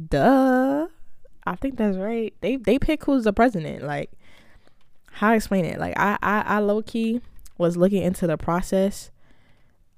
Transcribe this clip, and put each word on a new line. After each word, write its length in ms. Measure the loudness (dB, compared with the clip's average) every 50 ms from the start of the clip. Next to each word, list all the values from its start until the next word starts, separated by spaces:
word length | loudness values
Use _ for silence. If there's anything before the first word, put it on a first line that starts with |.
| -6 -2
Duh. 800 | 2 4 6 6 6 6 4 4 2 2 2 0 0 -2 -4 -6 -8 -12 -14 -14 -14 -14 -16 -18 -20 -10 -8
I 100 | -8 -6
think 220 | -4 -6 -6 -2 -2
that's 200 | 0 0 0 -2
right. 360 | -4 -4 -4 -4 -4 -6 -8 -6
They, 160 | -4 -4 -4
they 240 | 0 2 2 2 4
pick 240 | 4 2 0 0 0
who's 220 | 2 2 2 2
the 80 | 2 4
president. 500 | 4 4 4 2 0 -4 -6 -8 -8 -8
Like, 280 | -6 -6 -6 -6 -8 -12 -18 -20 -20 -20 -20 -20 -20 -20 -20 -20 -20 -20 -20 -20 -20 -20 -20 -20 -20
how 200 | -6 0 2 4
I 40 | 4
explain 300 | 2 2 0 0 0 0
it? 140 | -2 -2 -4
Like, 200 | -6 -4 -2 0
I, 180 | 0 0 0 0 0
I, 180 | 0 0 0
I 180 | 0 0 0 0
low-key 600 | 2 2 0 0 -2 -4 -4 -4 -2 -2 -2 -4 -6 -10 -16 -18 -18 -14 -4 0
was 180 | 0 0 4
looking 280 | 4 4 4 4 2 0
into 220 | 0 0 0 0
the 120 | -2 -2 -2
process 760 | -2 -2 -2 -2 -2 0 0 0 2 0 -2 -6 -12 -18 -20 -20 -20 -20 -20 -20 -20 -20 -20 _ -20 -20 _ _ _ _ _